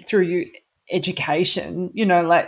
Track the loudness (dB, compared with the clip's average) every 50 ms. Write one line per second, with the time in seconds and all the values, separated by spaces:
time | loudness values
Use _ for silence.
0 | -6 0 2 2 2 2 0 -2 -4 -6 -10 -20 _ _ _ _ _ -6 -4 -4
1 | -4 -4 -6 -6 -4 -2 0 0 0 0 -2 -4 -6 -6 -6 -8 -8 -6 -4 -2
2 | 0 2 4 2 4 4 2 2 2